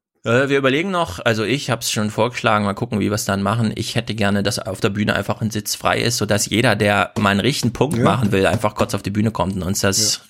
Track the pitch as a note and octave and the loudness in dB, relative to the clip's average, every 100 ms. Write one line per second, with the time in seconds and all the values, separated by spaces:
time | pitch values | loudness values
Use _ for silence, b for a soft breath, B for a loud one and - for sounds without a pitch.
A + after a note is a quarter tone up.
0 | _ _ - A#2+ C3+ C#3 C3+ C3+ F#3+ F3+ | _ _ 0 2 2 2 2 0 0 -2
1 | E3 - A#2 A2 G#2+ C3+ - A#2 - - | -2 -2 -2 0 0 -2 -2 -4 -2 -2
2 | G#2+ G#2+ A2+ B2 A#2+ G#2+ G#2 G2 A#2 G#2+ | -2 0 -2 0 0 2 0 -2 -4 -2
3 | G2 G#2 - G2 G2 A#2 A2 G2+ - A#2+ | 0 0 0 0 0 0 0 -2 -4 -4
4 | - G#2+ G2+ G2+ G2 - - - A2 G2+ | -4 -2 0 2 0 -4 -6 -2 -2 0
5 | G#2 - G2+ A2 A2 G#2 - - - A2 | 0 0 -2 -4 -4 -4 -6 -4 0 0
6 | A2+ A#2+ G2+ G#2 - G#2 B2 G#2 G#2 G2+ | 0 0 0 0 2 2 2 2 2 2
7 | F#2+ - G#2 G2+ A2 D3 B2 - C#3 A#2+ | 0 2 2 4 2 0 -2 0 0 2
8 | A#2+ G2+ A2 F#2+ F#2 F#2+ G#2 - G#2 G2 | 2 2 2 2 4 2 0 -2 -2 -2
9 | - G#2 G#2+ - F2+ F#2+ F2 G2 G2 F#2+ | -4 0 0 0 -2 -2 -4 0 0 0
10 | G#2 - - | 0 -2 -6